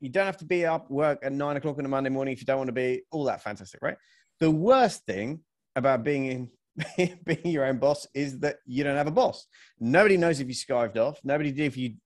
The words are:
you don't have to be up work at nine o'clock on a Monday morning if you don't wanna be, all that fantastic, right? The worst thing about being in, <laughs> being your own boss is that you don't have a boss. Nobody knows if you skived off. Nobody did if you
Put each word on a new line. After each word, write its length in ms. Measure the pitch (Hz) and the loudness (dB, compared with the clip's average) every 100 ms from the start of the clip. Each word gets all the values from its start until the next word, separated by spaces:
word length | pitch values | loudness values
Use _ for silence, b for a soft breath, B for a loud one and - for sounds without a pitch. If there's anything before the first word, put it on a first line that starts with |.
you 80 | 135 | -4
don't 160 | 185 196 | 0 0
have 120 | 190 | -4
to 80 | 160 | -2
be 200 | 180 170 | 0 2
up 240 | 160 160 | -2 -2
work 280 | 139 156 135 | 0 0 0
at 80 | 135 | -4
nine 260 | 139 143 143 | -4 -2 -2
o'clock 200 | 151 139 | -4 -4
on 60 | 139 | -2
a 40 | |
Monday 200 | 135 135 | 0 0
morning 240 | 135 135 | -2 -4
if 60 | 123 | -4
you 60 | - | -2
don't 120 | 135 | 0
wanna 120 | 131 | 0
be, 320 | 120 127 127 - | -2 0 -2 -4
all 120 | 160 135 | -4 -2
that 160 | 104 | -4
fantastic, 380 | 107 104 95 - | -8 -10 -14 -8
right? 160 | - - b b b _ | -6 -6 b b b _
The 120 | 160 | 2
worst 540 | 156 196 262 226 - - | 4 4 6 4 0 -6
thing 360 | 95 113 156 _ _ _ 135 | -6 -6 -8 _ _ _ 0
about 280 | 135 127 | 2 2
being 220 | 117 143 135 | 0 -2 -2
in, 260 | 127 123 _ _ - - - | -6 -10 _ _ -12 -8 0
<laughs> 280 | 180 180 - | -2 -2 -4
being 200 | 160 175 | -2 0
your 180 | 156 135 | 0 0
own 120 | 127 | 2
boss 300 | 139 143 - 135 | 2 0 -4 -6
is 240 | 143 131 | -6 -4
that 200 | 147 - - | -4 -4 -6
you 180 | 123 | -2
don't 120 | 143 139 | 0 0
have 120 | 147 | 0
a 40 | |
boss. 360 | 165 156 - - b b _ | 2 0 -2 -18 b b _
Nobody 380 | 117 160 208 190 | 2 6 6 6
knows 220 | 170 143 | 4 2
if 80 | 131 | -4
you 60 | 120 | -8
skived 420 | - 123 117 113 | -2 0 0 0
off. 220 | 123 147 | 0 -2
Nobody 280 | 135 147 151 | -2 0 0
did 140 | 135 147 | -2 -4
if 120 | 127 | -2
you 180 | 127 110 | -8 -8